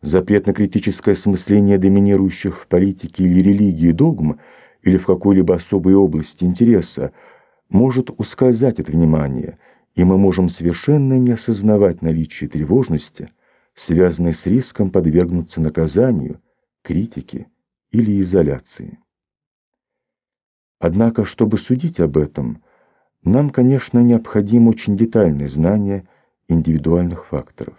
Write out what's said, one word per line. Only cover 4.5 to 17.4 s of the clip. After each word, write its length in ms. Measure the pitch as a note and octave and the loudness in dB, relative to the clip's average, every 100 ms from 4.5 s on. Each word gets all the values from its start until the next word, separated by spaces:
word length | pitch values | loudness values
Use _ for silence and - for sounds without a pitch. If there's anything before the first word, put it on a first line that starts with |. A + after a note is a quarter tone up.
| - _ _ | -20 _ _
или 140 | - F#2 | 0 0
в 100 | - | 2
какой-либо 500 | F2+ G2+ G2 F2 F2+ | 0 2 2 4 0
особой 380 | - G2+ F2 | 0 -2 4
области 500 | G2 G2 D#2 D#2 - | 4 4 0 -6 -4
интереса 680 | F2+ F2+ A#2 A2 D#2 - C#2 _ _ _ _ _ _ | -4 0 2 2 0 -8 -10 _ _ _ _ _ _
может 420 | G2 B2+ B2+ B2+ - | 0 2 0 -6 -6
ускользать 600 | G#2+ - C3 A#2 C3 - | -10 0 2 2 0 -2
от 100 | - | -4
внимания, 680 | D#2 E2 D#2 C#2+ B1+ - - _ _ _ - | 0 2 2 -2 -6 -10 -14 _ _ _ 0
и 80 | |
мы 120 | F2+ F#2+ | 2 4
можем 320 | G2 F#2 F2+ | 2 2 -2
совершенно 680 | - E2+ E2+ - D3 C3+ C3 | -2 -4 -4 0 0 2 0
не 140 | B2 | 0
осознавать 680 | A#2 - G#2+ G#2+ G#2+ G2+ E2 | -2 -4 -2 2 4 2 0
наличие 480 | D#2+ D#2+ D#2+ - D2 | -4 -4 -4 -8 -10
тревожности, 840 | D2+ D2+ A2 C3 D#2+ - - - _ _ _ _ | -6 0 0 0 -4 -6 -16 -20 _ _ _ _
связанной 600 | - - E2+ F2+ E2+ E2+ | -18 -2 2 2 2 -4
с 120 | D#2+ - | -2 -2
риском 440 | A2+ B2+ - G2 | -2 -2 -4 -2
подвергнуться 680 | F#2+ E2 D#2+ F2 F2 E2 - | 0 2 2 0 -2 -6 -4
наказанию, 800 | D#2 D#2 D#2+ D2 C3 G#2 B1+ - _ _ _ _ | -4 -2 -2 0 0 0 -6 -12 _ _ _ _
критике 680 | - F2 A2 - - - | -6 -6 -6 -10 -14 -16